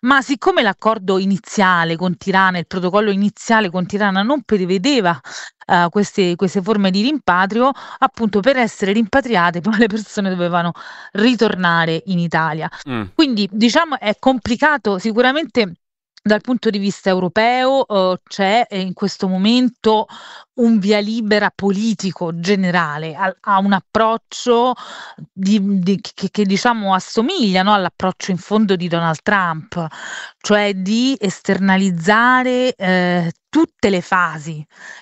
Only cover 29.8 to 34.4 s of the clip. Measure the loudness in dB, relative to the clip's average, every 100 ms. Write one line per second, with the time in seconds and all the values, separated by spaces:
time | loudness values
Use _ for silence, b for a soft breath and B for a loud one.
29.8 | -8 B B B B B 0 2 2 -2
30.8 | -2 0 0 0 -4 -4 -2 0 2 2
31.8 | 2 0 2 4 4 4 2 0 -2 -2
32.8 | 0 0 2 0 -2 -6 _ 0 0 0
33.8 | 0 0 0 0 0 -4